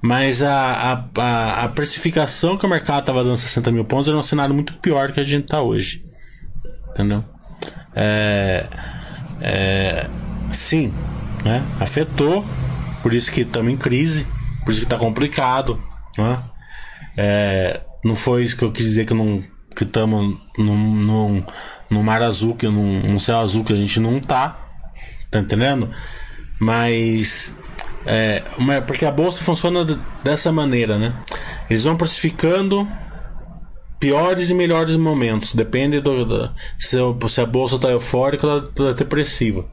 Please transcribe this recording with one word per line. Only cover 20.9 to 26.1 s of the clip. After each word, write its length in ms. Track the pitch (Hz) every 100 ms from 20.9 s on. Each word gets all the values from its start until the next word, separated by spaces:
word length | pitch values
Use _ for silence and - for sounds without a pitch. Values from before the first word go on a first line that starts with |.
num, 500 | 107 104 110 107 101 - - - - -
num 120 | 104
mar 200 | 107 110
azul, 320 | 117 98 110
que 120 | 117 117
num, 360 | 104 101 95
num 160 | 98 101
céu 220 | 95 113
azul 240 | 113 101
que 80 | 110
a 40 | 104
gente 240 | 101 110
não 200 | 113 127
tá, 380 | 135 131 143 - - - - - - - -
tá 100 | 107
entendendo? 500 | 101 107 127 139 120 - -